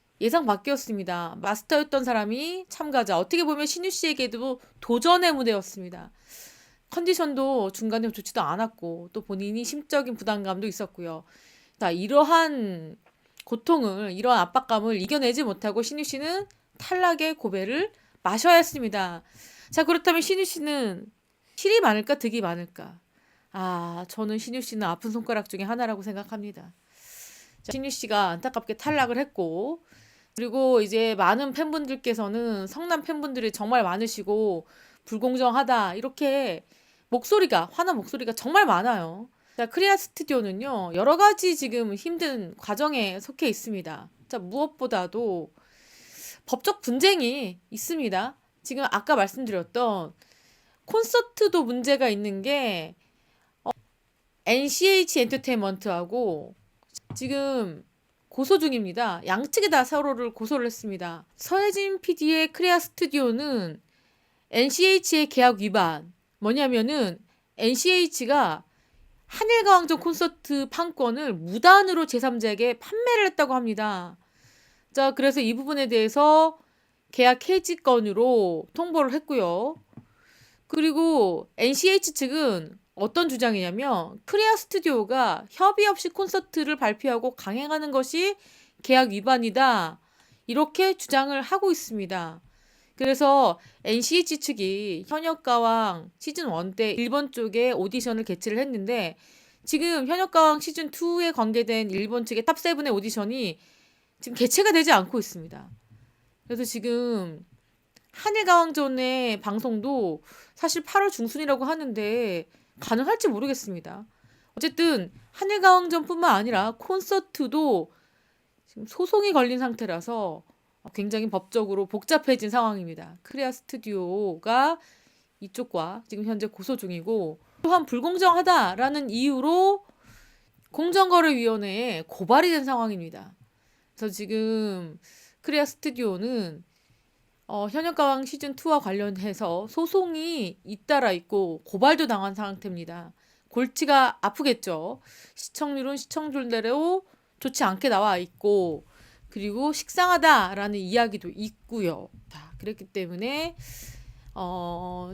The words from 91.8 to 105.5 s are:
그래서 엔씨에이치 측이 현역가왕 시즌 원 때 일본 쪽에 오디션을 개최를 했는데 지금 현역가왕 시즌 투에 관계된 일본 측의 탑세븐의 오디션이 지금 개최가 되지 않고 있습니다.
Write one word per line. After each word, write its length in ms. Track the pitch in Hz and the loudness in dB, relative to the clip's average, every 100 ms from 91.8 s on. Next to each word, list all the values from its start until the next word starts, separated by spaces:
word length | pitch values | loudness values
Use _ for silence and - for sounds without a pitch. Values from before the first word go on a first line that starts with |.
| - 220 180 185 165 165 _ _ _ _ _ - | -4 -8 -6 -6 -8 -12 _ _ _ _ _ -2
그래서 580 | 262 269 285 277 233 170 - _ | 0 4 6 6 6 2 -8 _
엔씨에이치 560 | - 226 233 339 339 302 | -2 0 2 2 2 -4
측이 640 | - 226 185 196 208 165 185 | -6 -4 -2 -4 -4 -6 -6
현역가왕 1040 | 302 330 320 - 240 226 226 214 170 175 - | -4 -4 -4 0 2 4 2 0 -4 -10 -14
시즌 300 | - 302 294 | -10 -6 -4
원 240 | 165 185 | -4 -4
때 180 | 190 220 | -2 -2
일본 420 | 190 233 277 285 | 0 -2 -2 -4
쪽에 400 | 240 220 214 247 | -6 -4 0 0
오디션을 520 | 226 185 226 240 226 | 0 -2 -2 -4 -4
개최를 340 | 220 175 226 220 | -4 -6 -4 -2
했는데 580 | 285 226 196 240 170 - _ _ _ _ | -2 -4 -4 -4 -4 -8 _ _ _ _
지금 420 | - 302 339 330 262 | -4 -2 0 0 0
현역가왕 540 | 349 370 330 311 302 | 0 2 6 6 4
시즌 300 | - 320 302 | -2 -8 -8
투에 420 | - 339 339 339 | -4 -2 0 0
관계된 580 | 277 220 226 226 226 214 | 0 0 0 0 0 -2
일본 360 | 190 208 240 226 | -4 -4 -4 -4
측의 180 | 226 | -2
탑세븐의 480 | 233 311 339 302 294 | 0 0 0 0 0
오디션이 640 | 202 214 220 208 262 208 160 _ _ _ _ _ _ | -2 -2 -6 -6 -4 -6 -8 _ _ _ _ _ _
지금 160 | - 151 | -10 0
개최가 360 | 247 359 403 | 2 4 6
되지 200 | 330 320 | 6 6
않고 260 | 220 185 247 | 6 4 -4
있습니다. 520 | - 175 160 | -6 -12 -16